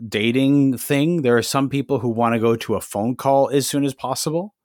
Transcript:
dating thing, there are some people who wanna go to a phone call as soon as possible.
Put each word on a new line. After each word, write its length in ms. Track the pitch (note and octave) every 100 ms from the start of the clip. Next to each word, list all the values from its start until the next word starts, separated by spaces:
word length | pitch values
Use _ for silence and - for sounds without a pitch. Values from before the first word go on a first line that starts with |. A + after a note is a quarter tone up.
| A2
dating 680 | G#2+ A2+ B2+ C3+ C#3+ C3+ A#2+
thing, 440 | - C#3+ D#3 F3
there 140 | B2+ A#2
are 60 |
some 260 | A2 C#3 C3+
people 300 | C#3 C3 C3+
who 100 | A#2+
wanna 300 | A2+ A#2 A#2
go 160 | A#2 A2+
to 180 | - F#2+
a 60 |
phone 340 | - G#2 A#2 B2
call 340 | C3+ C#3 B2
as 180 | C#3 B2+
soon 160 | C#3+ C#3
as 80 |
possible. 640 | - B2 C3 D#3+ E3 G#3 _